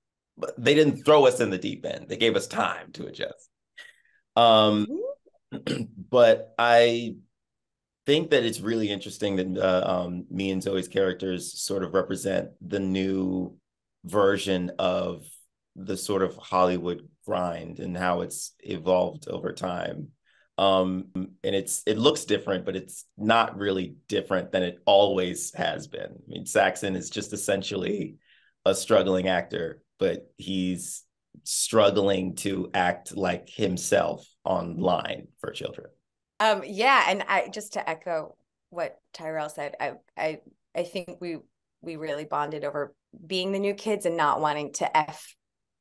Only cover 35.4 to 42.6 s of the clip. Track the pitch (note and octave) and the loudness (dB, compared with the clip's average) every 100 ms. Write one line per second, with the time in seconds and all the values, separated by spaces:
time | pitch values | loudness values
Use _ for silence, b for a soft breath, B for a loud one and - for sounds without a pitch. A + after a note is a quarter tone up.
35.4 | - - - - - _ _ _ _ - | -12 -10 -10 -12 -18 _ _ _ _ 0
36.4 | A3 G3 C3+ G3 B3 C4 F3+ F#3+ - F#3+ | 2 2 -2 0 4 4 4 0 0 0
37.4 | - G#3+ G#3 G3+ - D#3+ F#3 D#3+ D#3 _ | -2 -8 -10 -8 -6 -6 -6 -6 -6 _
38.4 | _ _ _ E3+ D#3+ - _ - D#3+ D#3+ | _ _ _ -8 -8 -8 _ -14 -8 -6
39.4 | D3+ D3+ D3 - C#3+ - _ - D#3 D#3 | -6 -8 -10 -6 -6 -8 _ -6 -6 -6
40.4 | - _ _ - F3 F#3+ F3 E3+ F3+ D#3+ | -14 _ _ -8 -6 -6 -10 -12 -10 -10
41.4 | - _ _ _ E3+ D#3+ D#3 D3 D3 D3 | -14 _ _ _ -14 -10 -8 -8 -4 -4
42.4 | D3 D3+ | -4 -4